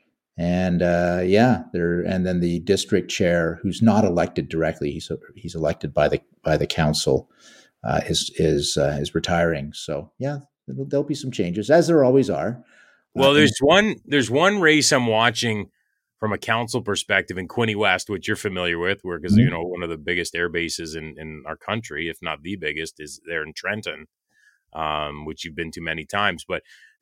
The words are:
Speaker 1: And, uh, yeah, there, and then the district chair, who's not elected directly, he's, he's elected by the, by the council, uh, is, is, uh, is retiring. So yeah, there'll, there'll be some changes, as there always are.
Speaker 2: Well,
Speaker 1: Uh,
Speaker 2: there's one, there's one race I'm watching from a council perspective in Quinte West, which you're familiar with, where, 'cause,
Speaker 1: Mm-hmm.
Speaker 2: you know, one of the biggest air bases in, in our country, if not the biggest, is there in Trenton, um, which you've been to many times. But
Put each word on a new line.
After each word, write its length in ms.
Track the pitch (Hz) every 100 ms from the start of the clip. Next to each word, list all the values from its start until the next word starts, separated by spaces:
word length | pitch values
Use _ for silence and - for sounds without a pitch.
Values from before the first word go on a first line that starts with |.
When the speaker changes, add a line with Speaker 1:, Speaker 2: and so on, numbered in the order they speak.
| _ _ _ -
Speaker 1:
And, 460 | 87 90 92 87
uh, 380 | 87 87 87 90
yeah, 400 | 90 101 127 117 -
there, 300 | 87 87 87
and 240 | 87 92 90
then 160 | 90
the 180 | 87 87
district 500 | 87 95 - 95 90
chair, 480 | - 90 87 82 82
who's 180 | 98 85
not 220 | 113 104
elected 460 | 98 85 85 - 69
directly, 420 | 82 80 - 73
he's, 180 | 76 - 78 -
he's 220 | - 87 85
elected 380 | 76 - 76
by 160 | 76 73
the, 120 | 71 _ _
by 140 | - 76
the 100 | 82
council, 640 | - 78 76 - 65 - _ - - _ _
uh, 180 | 58 71 -
is, 240 | 82 - -
is, 400 | 80 73 71 76
uh, 220 | 71 73
is 160 | - 82
retiring. 560 | - 85 85 78 73
So 380 | - - 73 - -
yeah, 200 | 135 143 135 _ -
there'll, 180 | 131 135
there'll 200 | 139 147
be 100 | 143
some 160 | 131
changes, 400 | - 87 90 107
as 160 | 165 156
there 160 | 165
always 260 | 127 135 117
are. 320 | 73 90 127 - _ _ _ _
Speaker 2:
Well, 160 | 123 135
Speaker 1:
Uh, 40 | 147
Speaker 2:
there's 220 | 147 -
one, 340 | 139 185 214 156
there's 260 | - 143 107
one 300 | 135 185 208
race 320 | 160 156 -
I'm 160 | 139 120
watching 640 | 110 117 117 120 107 92 _ _ _ _ -
from 140 | 110
a 40 | 95
council 440 | - 113 117 123
perspective 560 | 110 95 - 98 - 92
in 100 | 90
Quinte 300 | - 113 104
West, 320 | 104 92 -
which 180 | 98 104
you're 80 | 104
familiar 420 | 104 92 87 85
with, 220 | 87 101
where, 140 | 92 85
'cause, 100 | 87
Speaker 1:
Mm-hmm. 80 | 104
Speaker 2:
you 100 | 131
know, 120 | 85
one 200 | 87 87
of 60 | 87
the 60 | 80
biggest 400 | 76 87 85 85
air 140 | 87
bases 460 | 85 85 - 82 80
in, 200 | 78 78
in 260 | 80 78 71
our 80 | 82
country, 540 | - 110 117 76 82
if 80 | 78
not 220 | 82 73
the 140 | 82 101
biggest, 420 | 78 76 80 -
is 220 | 76 71 80
there 160 | 82
in 120 | 78
Trenton, 540 | - 92 107 90 76 80 _ _ _ _ _ _
um, 500 | 78 78 76 73 73
which 220 | 78 76 87
you've 100 | 78
been 160 | 82
to 100 | 85
many 220 | 82 80
times. 400 | 78 101 104 87 -
But 160 | 87 - - _ _